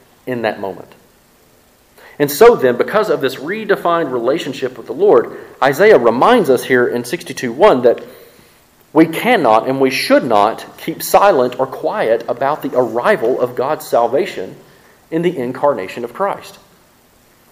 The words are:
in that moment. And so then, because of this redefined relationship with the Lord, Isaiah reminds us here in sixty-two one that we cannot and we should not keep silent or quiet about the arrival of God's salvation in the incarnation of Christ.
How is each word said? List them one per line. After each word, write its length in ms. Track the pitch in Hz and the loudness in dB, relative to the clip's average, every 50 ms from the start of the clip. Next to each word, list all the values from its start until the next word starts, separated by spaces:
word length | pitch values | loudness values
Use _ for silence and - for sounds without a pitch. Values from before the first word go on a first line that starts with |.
| _ _ _ _ - | _ _ _ _ -10
in 160 | 127 127 117 | -8 -6 -4
that 180 | 113 107 - 104 | -4 -4 -4 -6
moment. 320 | 101 95 87 - - - - _ _ _ _ _ _ _ _ _ _ _ _ _ _ _ _ _ _ _ _ _ - - - - | -8 -10 -10 -12 -18 -20 -20 _ _ _ _ _ _ _ _ _ _ _ _ _ _ _ _ _ _ _ _ _ -20 -12 -6 -4
And 120 | 147 139 | -4 -2
so 240 | - - 226 240 220 | 2 4 6 6 6
then, 220 | - 131 123 117 | 4 2 0 2
because 340 | 120 113 - 190 214 208 214 | 0 -2 -2 -2 -2 -2 -2
of 100 | - 143 | -2 -2
this 160 | 135 127 120 | -2 -4 -6
redefined 760 | 117 135 165 208 220 214 202 185 - - 170 170 170 160 131 | -6 -10 -10 -8 -6 -4 -2 -2 -2 0 0 0 0 -2 -4
relationship 680 | 127 120 113 127 156 170 - 147 123 - 131 123 - 113 | -4 -4 -2 -2 -2 -2 -4 -8 -8 -8 -8 -8 -8 -10
with 80 | 113 | -14
the 80 | - 117 | -12 -4
Lord, 420 | 151 202 208 143 117 - - - - - - - - | 0 2 4 4 4 2 0 -8 -16 -18 -14 -6 -2
Isaiah 360 | 127 143 135 151 202 220 190 131 | -2 0 2 4 6 6 6 6
reminds 500 | 117 113 113 131 165 214 247 233 165 135 | 4 2 2 2 4 4 4 4 4 2
us 160 | 127 120 - | 0 0 0
here 220 | - 123 123 120 | 0 2 2 2
in 180 | - 113 120 120 | 0 -2 -4 -6
sixty-two 480 | - 175 175 - - 131 - 135 120 | -8 -10 -10 -10 -12 -10 -8 -8 -6
one 300 | 113 147 202 208 151 123 | 0 4 4 4 4 4
that 180 | 120 117 117 - - - - - - - _ _ _ _ _ _ _ _ _ _ _ _ | 4 2 2 0 -4 -16 -20 -20 -20 -20 _ _ _ _ _ _ _ _ _ _ _ _
we 120 | - 156 165 | 2 2 2
cannot 640 | 160 160 - - 240 254 190 143 110 110 110 - 131 | 2 0 -4 -2 0 0 2 4 4 4 2 2 0
and 120 | 135 135 | -2 0
we 100 | 135 131 | 0 0
should 340 | 135 - - - 269 285 156 | 0 -2 0 2 2 2 2
not 400 | 123 110 101 101 110 113 - - - - - | 2 2 4 2 2 0 -4 -12 -20 -20 -14
keep 240 | - 175 165 - | -10 -10 -10 -8
silent 560 | - - - 180 196 208 170 131 123 123 - - | -2 2 4 4 6 6 4 4 0 0 -2 -4
or 60 | 135 | -6
quiet 580 | - - - - 160 196 214 156 110 117 113 - | -6 -6 -6 -6 -6 -4 -2 0 0 0 -2 -2
about 360 | - 120 - 135 139 156 - | -4 -6 -4 -2 -4 -4 -4
the 80 | - 135 - | -6 -4 -2
arrival 640 | 127 127 110 110 120 147 208 208 - 113 120 131 - | 0 0 0 -2 -2 0 0 0 0 0 -2 0 0
of 160 | 123 123 127 | -2 -4 -4
God's 320 | - 127 143 156 - - | -4 -4 -4 -4 -6 -4
salvation 680 | - 135 117 117 110 123 156 208 - - 101 95 95 - - - _ _ _ _ _ _ _ _ - | -2 0 0 2 2 0 -2 -2 -4 -6 -10 -12 -12 -14 -20 -20 _ _ _ _ _ _ _ _ -8
in 100 | 160 165 | -4 -4
the 140 | 170 175 - | -2 -2 -2
incarnation 680 | 131 120 127 120 - 143 143 131 98 95 - - 123 117 | -4 -6 -6 -4 -2 0 0 0 -2 -6 -10 -10 -10 -12
of 100 | 117 - | -10 -8
Christ. 440 | - 196 196 - - - - - - _ _ _ _ _ _ _ _ _ _ _ _ _ _ _ _ _ _ | -6 -6 -6 -6 -8 -14 -20 -20 -20 _ _ _ _ _ _ _ _ _ _ _ _ _ _ _ _ _ _